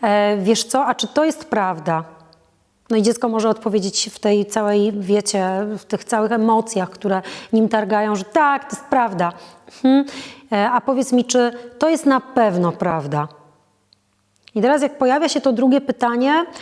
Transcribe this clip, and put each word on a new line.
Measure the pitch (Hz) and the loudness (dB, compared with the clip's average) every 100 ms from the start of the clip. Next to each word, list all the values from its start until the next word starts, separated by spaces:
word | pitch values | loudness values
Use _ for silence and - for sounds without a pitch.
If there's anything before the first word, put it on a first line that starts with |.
e, | 220 208 208 208 | 0 2 2 2
wiesz | 190 220 | 2 0
co, | - 262 - | 0 0 0
a | - | -2
czy | 214 | -2
to | - 311 | 0 0
jest | 311 - | -2 -4
prawda?" | 220 190 165 156 160 160 - - _ _ _ _ _ - | -2 -2 -2 -4 -4 -6 -16 -20 _ _ _ _ _ -2
No | 220 | 0
i | |
dziecko | 208 233 240 | 2 0 -2
może | 220 220 | 0 0
odpowiedzieć | 220 220 208 190 - - | 0 -2 -2 -2 -4 -6
w | - | -4
tej | 208 208 202 | 0 2 0
całej, | 220 208 208 208 | -2 0 2 0
wiecie, | 208 190 208 202 196 185 190 208 208 | -2 0 0 0 -2 -2 -2 -6 -8
w | - | -8
tych | 214 | -8
całych | - 220 214 | -2 -2 0
emocjach, | 233 220 226 226 196 180 | 0 2 2 0 -4 -6
które | - 202 190 185 - - | -6 -2 -2 -4 -14 -2
nim | 220 220 | 0 2
targają, | 220 202 214 214 208 | 0 0 0 0 -2
że | |
"tak, | 190 330 294 277 - | -2 2 2 0 -4
to | 208 | -14
jest | - | -2
prawda". | 269 233 185 175 - - - - - | 0 0 0 -4 -4 -16 -20 -20 -2
Mhm. | 262 269 277 - - - - | 4 4 2 -8 -16 -20 -4
E, | 208 214 | 0 0
"a | 247 | 0
powiedz | - 262 254 | 0 -2 2
mi, | 247 247 | 0 2
czy | 254 240 240 - - | 2 0 -2 -14 -2
to | 311 | 0
jest | 311 285 | 2 2
na | 262 | 0
pewno | - 254 220 180 175 | 0 2 2 2 0
prawda?" | - 180 160 143 147 151 - _ _ _ _ _ _ _ _ _ _ _ 220 | 0 -2 -2 -4 -4 -6 -10 _ _ _ _ _ _ _ _ _ _ _ -2
I | |
teraz, | 233 294 | 2 2
jak | 285 285 | 0 0
pojawia | 254 285 320 | 0 2 0
się | 294 | 0
to | 269 | 0
drugie | 240 262 277 | 2 4 2
pytanie, | 277 240 240 240 269 302 349 - | 0 -2 -2 0 2 0 -2 -8